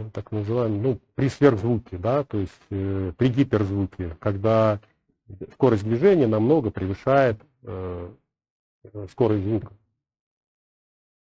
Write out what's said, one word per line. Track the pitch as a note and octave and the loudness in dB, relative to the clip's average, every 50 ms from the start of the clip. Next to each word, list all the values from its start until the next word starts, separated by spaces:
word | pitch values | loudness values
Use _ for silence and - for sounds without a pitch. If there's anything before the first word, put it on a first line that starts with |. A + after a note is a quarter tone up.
| G#2+ A2 - | -8 -12 -10
так | A2 G#2 - | -12 -10 -6
называемом, | G#2+ G#2+ G#2 G#2 A#2 B2 A#2+ A2 G#2+ G2+ | -6 -6 -4 -2 -2 -2 -2 -2 -2 -2
ну, | A2 C3+ A#2+ - _ _ _ | -2 -2 -2 -4 _ _ _
при | - C3+ C3 | -2 -2 -2
сверхзвуке, | - - C#3+ C#3+ A#2+ G2+ G2+ A#2+ A#2+ G#2+ - - - F2+ | 2 4 6 6 6 4 0 -2 -2 -2 -4 -8 -10 -6
да, | F2+ A2 C3 D3 C#3 | -4 -2 -2 -2 -2
то | - - G#2 | -4 -4 -4
есть, | F#2+ F2+ - - _ - | -6 -6 -8 -14 _ -10
э, | G#2 G2 F#2+ G2 G2 G2 F#2+ F#2 F2 | -8 -6 -4 -4 -4 -4 -4 -6 -2
при | - B2 C3 | 0 0 0
гиперзвуке, | A2+ C3 C3+ - - G#2 G#2+ F#2+ G2 G2+ G2 F#2 - - F#2 E2+ E2 - | 2 0 0 2 2 0 0 0 -2 -2 -4 -4 -6 -8 -10 -10 -8 -6
когда | - G#2+ G2+ G2 G2 A2 A2 A2+ A2 A2 G#2 G#2 - _ _ _ _ _ _ _ _ - G2+ F#2+ - - - | -4 -4 -2 0 0 2 2 4 4 2 0 -2 -6 _ _ _ _ _ _ _ _ -20 -18 -16 -16 -16 -4
скорость | - C#3+ B2+ A2+ G2+ G2 | 2 2 4 4 2 0
движения | G#2+ A#2 A#2 D#3 G3+ G3 E3+ C3+ A2 | 0 0 2 4 4 4 4 4 2
намного | G#2+ G#2+ G#2+ B2+ D#3 D#3+ B2 G#2 | 2 2 2 2 2 2 2 -2
превышает, | - - F#2+ F#2+ G2 - - C3 C3+ C#3 C3+ B2 G#2+ G#2+ - _ _ _ | -4 -4 -4 -4 -6 -4 0 2 2 4 4 2 0 -2 -8 _ _ _
э, | - G#2+ G2 F#2 F#2 F#2 F2+ F2 F2 - - - _ _ _ _ _ _ _ _ _ _ _ _ - - - G#2 G2+ F#2 | -16 -12 -10 -10 -8 -8 -8 -10 -10 -14 -16 -20 _ _ _ _ _ _ _ _ _ _ _ _ -20 -18 -16 -16 -16 -8
скорость | - - B2 A2 G#2+ G#2 F#2+ | -2 0 2 2 2 0 -2
звука. | G#2 A2 G#2 - - - _ _ _ _ _ _ _ _ _ _ _ _ _ _ _ _ _ _ _ _ _ _ _ _ _ _ _ _ _ _ | -2 -4 -4 -4 -8 -14 _ _ _ _ _ _ _ _ _ _ _ _ _ _ _ _ _ _ _ _ _ _ _ _ _ _ _ _ _ _